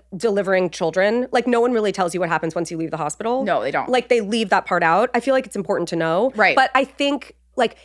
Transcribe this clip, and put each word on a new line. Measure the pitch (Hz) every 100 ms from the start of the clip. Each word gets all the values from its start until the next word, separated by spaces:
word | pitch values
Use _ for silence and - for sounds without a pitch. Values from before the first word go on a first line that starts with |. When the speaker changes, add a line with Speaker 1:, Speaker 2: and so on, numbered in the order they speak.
| - 190
Speaker 1:
delivering | 233 202 185 185 180
children, | - 165 180 202 233 254
like, | 240 240
no | 233
one | 247
really | 226 208
tells | 190 175
you | 175
what | 170
happens | 165 165 175
once | 160
you | 165
leave | 160
the | 156
hospital. | 151 - 220 254 208
Speaker 2:
No, | 143
they | 123
don't. | 147 -
Speaker 1:
Like, | 254 240
they | 240
leave | 196 226 202
that | 196 -
part | 175
out. | 165 175 247
I | 240
feel | 262
like | 262 262
it's | 202
important | 175 190 170
to | 170
know. | 165 170 254 208
Speaker 2:
Right. | 185 156
Speaker 1:
But | 262 269
I |
think, | 269 - 285 285 - - _ -
like, | 226 -